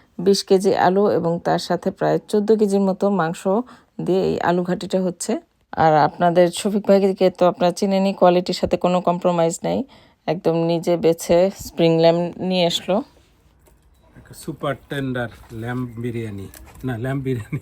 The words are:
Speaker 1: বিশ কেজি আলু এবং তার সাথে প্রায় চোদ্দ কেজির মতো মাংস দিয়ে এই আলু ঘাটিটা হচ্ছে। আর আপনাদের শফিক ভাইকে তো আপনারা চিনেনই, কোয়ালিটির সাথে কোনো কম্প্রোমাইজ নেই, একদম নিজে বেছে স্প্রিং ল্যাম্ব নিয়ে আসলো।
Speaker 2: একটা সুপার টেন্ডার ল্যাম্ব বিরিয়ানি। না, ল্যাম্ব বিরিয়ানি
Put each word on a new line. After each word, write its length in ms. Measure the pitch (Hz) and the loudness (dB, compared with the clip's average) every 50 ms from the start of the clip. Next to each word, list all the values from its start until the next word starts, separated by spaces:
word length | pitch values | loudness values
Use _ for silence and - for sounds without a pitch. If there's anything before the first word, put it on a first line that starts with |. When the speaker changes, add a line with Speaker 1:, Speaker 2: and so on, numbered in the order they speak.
| _ _ _ - | _ _ _ -2
Speaker 1:
বিশ 240 | 175 196 196 196 - | 2 2 2 2 2
কেজি 320 | - 196 185 196 190 - | 2 2 2 4 2 2
আলু 340 | - - 180 185 196 208 190 | 2 2 2 2 2 2 2
এবং 300 | 110 160 170 165 170 170 - | 2 0 0 -2 -2 -2 -2
তার 160 | 160 165 175 | -2 -2 -2
সাথে 320 | - - 180 170 - 190 | -2 -2 -4 -4 -4 -4
প্রায় 280 | - - 156 151 156 165 - | -4 -2 -2 0 0 -2 -2
চোদ্দ 280 | - - 214 202 214 220 | -2 -2 0 2 2 2
কেজির 240 | 214 214 196 196 202 | 2 2 2 2 2
মতো 300 | 196 190 185 196 196 202 | 2 0 0 0 0 0
মাংস 380 | 202 185 160 160 180 - - 196 190 233 247 - - - _ _ _ - | 0 0 -2 -2 -4 -4 -2 -2 -2 -2 -2 -6 -12 -20 _ _ _ -8
দিয়ে 220 | 160 175 180 190 175 | -4 -2 0 0 0
এই 180 | 160 160 - | -2 -2 -2
আলু 220 | - - 175 180 175 | 0 0 0 0 -2
ঘাটিটা 380 | 180 180 180 180 185 - 190 | -2 -4 -6 -4 -4 -2 -2
হচ্ছে। 380 | 185 180 175 - - - 247 339 - _ _ _ _ _ | -2 -2 -6 -6 -6 -6 -6 -6 -8 _ _ _ _ _
আর 220 | - - 160 156 156 | -2 0 2 4 4
আপনাদের 580 | 151 147 151 - - 175 175 170 180 180 170 | 4 4 2 0 0 0 2 4 4 4 2
শফিক 360 | - - - 202 208 202 202 | 2 -2 -4 -2 -2 0 2
ভাইকে 420 | - 196 196 196 196 190 - 190 180 | 4 4 4 4 2 2 2 0 0
তো 160 | - - 180 | 2 2 2
আপনারা 260 | 175 - - 180 175 | 2 2 2 0 -2
চিনেনই, 420 | 175 - 208 196 196 190 190 196 196 | 0 0 -2 0 0 2 0 0 2
কোয়ালিটির 400 | - 190 175 175 180 180 - 180 | 4 4 4 4 4 2 -2 -4
সাথে 240 | - 190 180 180 | -4 -2 -2 -2
কোনো 240 | 175 - 180 180 180 | 0 0 0 0 0
কম্প্রোমাইজ 580 | 180 175 175 175 - 180 175 170 165 165 170 - - | 0 0 -2 0 0 0 2 2 0 0 -2 -4 -4
নেই, 200 | 170 175 208 269 - - - _ _ _ _ _ | -4 -4 -4 -4 -6 -12 -20 _ _ _ _ _
একদম 300 | - 160 185 - 170 165 | -6 -6 -2 -2 -2 0
নিজে 420 | 165 165 165 170 165 170 180 175 | 0 0 0 -2 -2 0 -2 0
বেছে 540 | 170 - 165 165 170 - - 170 170 185 196 - - - | 2 2 0 0 0 0 0 2 2 2 2 -2 -6 -14
স্প্রিং 340 | - - - 170 165 165 160 | -8 -2 0 2 2 4 4
ল্যাম্ব 360 | 165 165 165 175 175 170 - | 4 4 4 2 0 -4 -6
নিয়ে 300 | - 175 185 185 185 170 | -6 -4 -2 0 0 0
আসলো। 360 | 170 170 - - - 180 214 277 - _ _ _ _ _ _ _ _ _ _ _ _ _ _ _ _ _ _ _ _ - | 0 -2 -4 -4 -4 -4 -4 -4 -8 _ _ _ _ _ _ _ _ _ _ _ _ _ _ _ _ _ _ _ _ -20
Speaker 2:
একটা 180 | - - - 131 | -20 -20 -20 -20
সুপার 420 | - - 170 147 - - 143 127 - _ - | -16 -12 -12 -10 -6 -6 -6 -6 -6 _ -10
টেন্ডার 400 | 151 139 135 131 127 123 120 110 - - - - 120 | -8 -6 -4 -4 -4 -6 -6 -8 -10 -16 -20 -16 -12
ল্যাম্ব 460 | 110 113 123 123 127 127 120 113 117 | -10 -8 -6 -6 -6 -6 -8 -8 -8
বিরিয়ানি। 480 | 120 120 110 117 113 107 101 98 95 92 - - - - - - - | -8 -6 -6 -6 -8 -8 -10 -12 -14 -14 -18 -20 -20 -20 -16 -10 -8
না, 140 | 127 113 | -8 -6
ল্যাম্ব 260 | 107 120 131 139 143 127 | -6 -4 -4 -4 -4 -4
বিরিয়ানি 360 | 131 127 113 110 - 151 - | -4 -4 -6 -6 -8 -10 -10